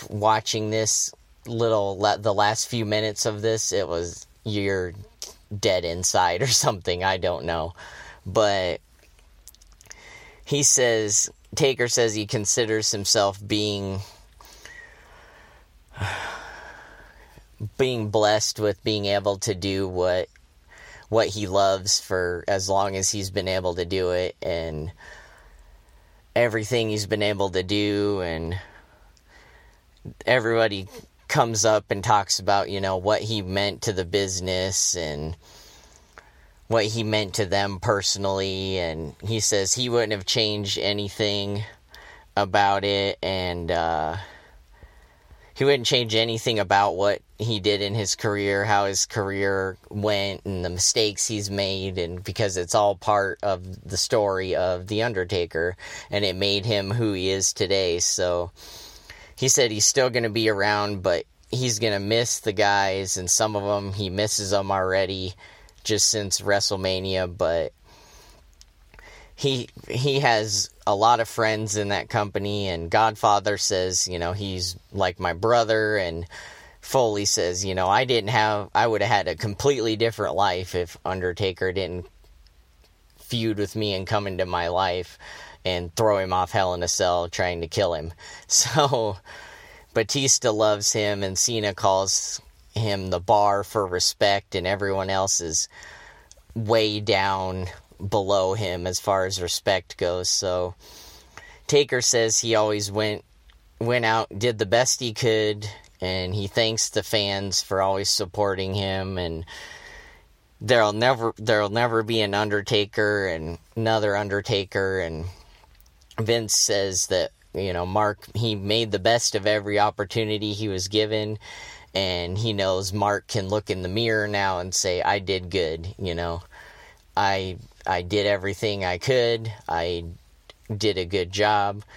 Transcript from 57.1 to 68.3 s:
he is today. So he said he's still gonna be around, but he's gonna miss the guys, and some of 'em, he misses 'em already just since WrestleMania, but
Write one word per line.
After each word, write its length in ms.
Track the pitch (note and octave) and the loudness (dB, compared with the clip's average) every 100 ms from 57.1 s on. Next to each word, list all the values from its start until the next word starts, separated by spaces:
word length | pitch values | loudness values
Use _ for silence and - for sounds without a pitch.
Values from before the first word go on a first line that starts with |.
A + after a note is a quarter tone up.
he 180 | F#2+ F#2 | 0 0
is 220 | F#2+ F#2+ | 0 0
today. 440 | - F#2+ G2 F#2 F2 | -2 0 2 2 0
So 540 | - - F2+ F2 F2 - - - - - - - - - | 0 0 0 0 -4 -10 -20 -20 -20 -20 -20 -20 -18 -4
he 140 | C3 | 0
said 220 | - A#2+ | 4 2
he's 140 | G#2 - | 2 2
still 260 | C#3 B2+ | 4 2
gonna 180 | A#2+ A#2 | 2 0
be 180 | A2 A2 | 2 2
around, 540 | G2+ G2+ G#2 G#2 G2+ | 2 2 2 0 -2
but 240 | F#2 F2 - _ - | 0 0 -2 _ -6
he's 300 | A#2+ B2+ G#2 | -2 -2 0
gonna 200 | A2+ G2+ | 0 -2
miss 400 | G2 A2+ A#2+ - | 0 0 0 -2
the 140 | A2+ | -4
guys, 640 | G2 G2+ G2+ G2 F#2+ F#2+ F#2+ | 0 2 4 2 0 -4 -4
and 120 | F2+ | 0
some 260 | - A2 G#2 | 2 2 -2
of 80 | |
'em, 300 | G2+ G2+ G2 | -2 -2 -2
he 180 | G2 F#2+ | -4 -4
misses 420 | F#2+ G#2+ - G2 | -2 -2 -2 0
'em 180 | G2+ G2 | 0 2
already 640 | G2 F#2 F#2+ F#2 F#2+ F#2 - - - - - | 0 2 2 0 -2 -6 -10 -20 -20 -20 -12
just 240 | - G#2 - | -2 2 2
since 300 | A2+ G2 - | 0 -2 -2
WrestleMania, 960 | G2+ G2+ - G2 F#2+ F#2 F#2+ F#2 F2+ F2+ | 2 2 2 0 0 -2 0 -2 -2 -2
but 380 | E2+ E2+ D2+ _ - - - - - | 0 0 -2 _ -20 -20 -20 -20 -20